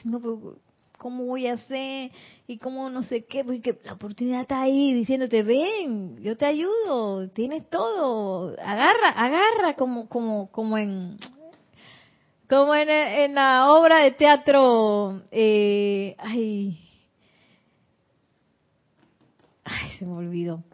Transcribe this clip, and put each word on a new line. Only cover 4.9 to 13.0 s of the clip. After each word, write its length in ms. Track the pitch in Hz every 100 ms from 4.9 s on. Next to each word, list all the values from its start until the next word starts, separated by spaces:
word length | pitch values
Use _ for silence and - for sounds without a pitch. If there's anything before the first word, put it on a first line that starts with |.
diciéndote, 500 | 247 226 262 254 226
"Ven, 760 | 214 254 349 440 311 220 185 117
yo 160 | 196 226
te 80 | 285
ayudo, 840 | 302 359 453 415 262 208 190 190
tienes 400 | 190 247 311 -
todo, 840 | 339 440 403 277 226 202 185 175 -
agarra, 500 | 190 208 302 453 392
agarra", 680 | 247 240 320 427 453 359 285
como, 320 | 254 240 220
como, 420 | 247 226 214 190
como 260 | - 220 214
en, 400 | 208 190 180 - 254 269 320 _ _ _ - - _ _ _ _ _
como 240 | 269 285 302
en, 140 | 302
en 460 | 302